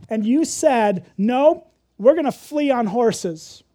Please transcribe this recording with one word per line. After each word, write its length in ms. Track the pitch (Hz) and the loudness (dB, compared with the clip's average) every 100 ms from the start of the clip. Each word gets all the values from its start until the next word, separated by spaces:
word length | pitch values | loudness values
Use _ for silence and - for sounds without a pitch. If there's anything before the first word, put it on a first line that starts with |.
| - | -8
and 160 | 220 | -4
you 200 | 214 277 | 0 0
said, 600 | 330 - 311 240 208 190 - - | 0 0 0 2 0 -2 -8 -4
"No, 500 | 214 247 302 339 - _ _ - | -2 2 2 2 -4 _ _ 0
we're 160 | 220 | 2
gonna 160 | 320 277 | 4 0
flee 400 | - - 294 285 | -6 -8 -2 0
on 160 | 247 214 | 0 -2
horses. 800 | 233 233 - 180 160 - - _ | 0 0 -2 -6 -10 -16 -20 _